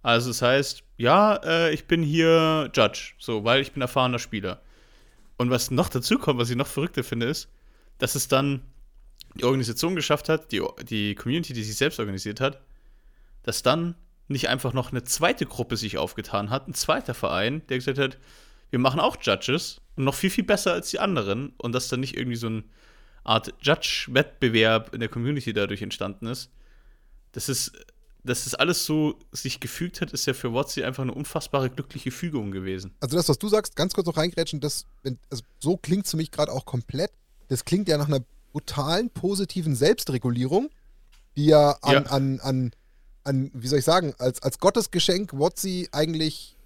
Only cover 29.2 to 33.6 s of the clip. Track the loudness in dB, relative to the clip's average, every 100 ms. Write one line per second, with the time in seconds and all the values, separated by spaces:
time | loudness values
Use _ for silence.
29.2 | -12 -10 -8 -8 -10 -6 -8 -4 -6 -2
30.2 | -4 -2 -2 -2 -2 -2 -4 -4 -6 -4
31.2 | -6 -6 -2 -2 0 -4 -10 -8 -8 -6
32.2 | -4 -4 -4 -6 -6 -6 -8 -8 -2 0
33.2 | 2 0 2 2